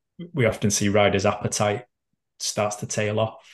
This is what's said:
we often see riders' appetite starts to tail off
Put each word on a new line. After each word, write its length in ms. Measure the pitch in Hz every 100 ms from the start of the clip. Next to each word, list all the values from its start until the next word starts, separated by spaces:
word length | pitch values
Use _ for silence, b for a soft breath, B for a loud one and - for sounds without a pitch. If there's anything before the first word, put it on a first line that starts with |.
| _ - 170
we 140 | 151 110
often 240 | - 104
see 180 | - 101
riders' 380 | 104 101 98 101
appetite 560 | - - - 104 104 - _ _ _ _ -
starts 380 | - - 104 -
to 100 | -
tail 320 | - 107 107
off 340 | - - -